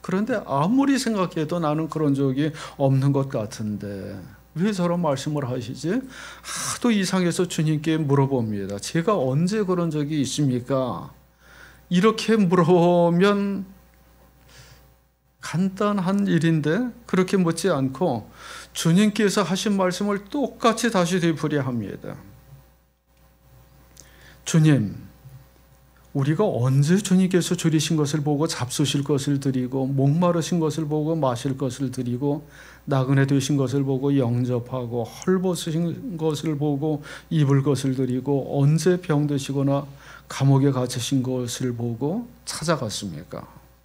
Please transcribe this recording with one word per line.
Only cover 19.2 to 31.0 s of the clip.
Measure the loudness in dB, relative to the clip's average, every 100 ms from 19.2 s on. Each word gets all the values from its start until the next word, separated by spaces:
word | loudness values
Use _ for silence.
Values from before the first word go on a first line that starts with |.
| 2 2
하신 | 0 -2 0 0
말씀을 | 0 0 -2 -4 -4
똑같이 | -4 -4 0 0 2 0
다시 | 2 2 2
되풀이합니다. | 0 0 -2 -2 -2 -4 -6 -8 -12 -14 -18 -20 -20 -20 _ _ _ _ _ _ _ _ _ -20 -20 _ _ -20 -20 -20 -20 -18
"주님, | 0 4 6 4 2 -6 -16 -20 -20 -20 -20 _ _ _ _ _ _
우리가 | -4 -2 0 0
언제 | 2 2 2 4 2
주님께서 | 4 2 4 2 0 0
줄이신 | 2 2 2 0
것을 | 0 0
보고 | 0 0 -2
잡수실 | -4 -6 -2 0 0
것을 | 0 0 0 0
드리고 | 0 -2 -2 -2 -2
목마르신 | 2 2 4 2 2 0 0
것을 | 0 -2 -2
보고 | -2